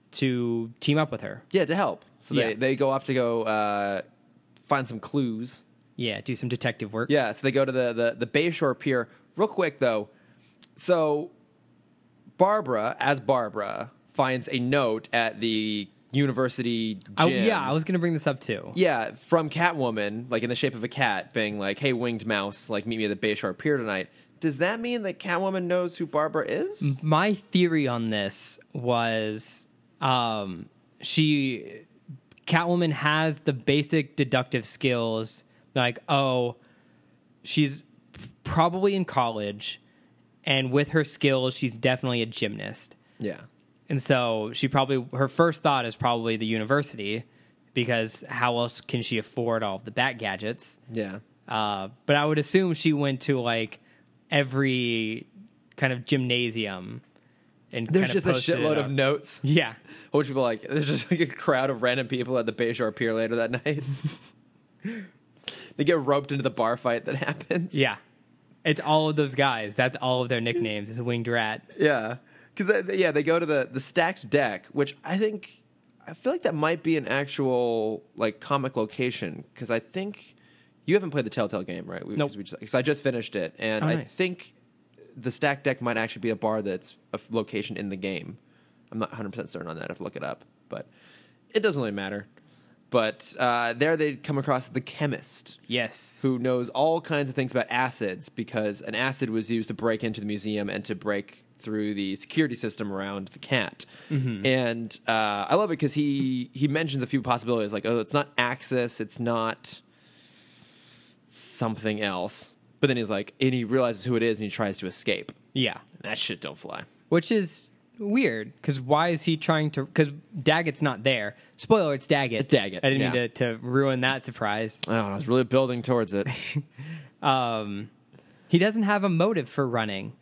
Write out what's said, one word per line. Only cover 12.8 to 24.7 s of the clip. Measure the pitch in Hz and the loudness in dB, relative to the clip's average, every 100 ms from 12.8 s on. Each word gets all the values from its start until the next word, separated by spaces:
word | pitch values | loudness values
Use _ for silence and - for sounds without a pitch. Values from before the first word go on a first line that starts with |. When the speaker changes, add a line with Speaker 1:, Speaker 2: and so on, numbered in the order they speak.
| 113 - | 0 0
Speaker 2:
as | 135 143 | 2 2
Barbara, | 120 127 107 110 101 104 127 _ _ | 4 2 2 -4 -4 -4 -8 _ _
finds | - 131 127 - | 0 2 2 -2
a | 127 | -2
note | 123 143 123 110 - | 2 2 2 0 0
at | 120 113 104 | 0 0 0
the | 117 107 107 104 98 _ - | 0 2 0 -2 -6 _ -4
university | 135 139 123 127 - 120 117 110 98 - 101 | 0 2 2 0 0 -2 0 -2 -6 -8 4
Speaker 1:
I, | 160 | 4
Speaker 2:
gym. | 131 | 6
Speaker 1:
yeah, | 220 190 | 2 2
I | 131 | 0
was | 156 | 0
gonna | 160 180 | 2 0
bring | 170 | 2
this | 156 151 | 0 0
up, | 131 | -2
too. | - 101 - | -4 -4 -4
Speaker 2:
Yeah, | 143 175 123 110 | 2 2 2 -2
from | 120 - 165 156 | -8 2 2 2
Catwoman, | 160 175 160 123 110 101 110 127 | 2 0 2 0 0 -2 -4 -2
like, | 113 | -2
in | 120 | 0
the | 120 | 0
shape | 139 | 0
of | 117 | -2
a | 113 | -6
cat, | 139 120 95 - | 0 0 0 -2
being | 120 107 104 | -2 -2 -2
like, | 98 98 | -2 0
"Hey, | 139 | 0
winged | 120 120 113 104 | 0 -2 -4 0
mouse, | 101 101 101 - | 0 0 -6 -4
like, | 104 107 | -4 -2
meet | 113 | -2
me | |
at | 104 98 | 0 0
the | 107 | 0
Bayshore | 104 98 92 | 0 -2 -2
Pier | 156 139 | 0 0
tonight." | 110 95 - _ _ - | 0 -4 -4 _ _ -4
Does | 165 135 | -4 0
that | 180 | 0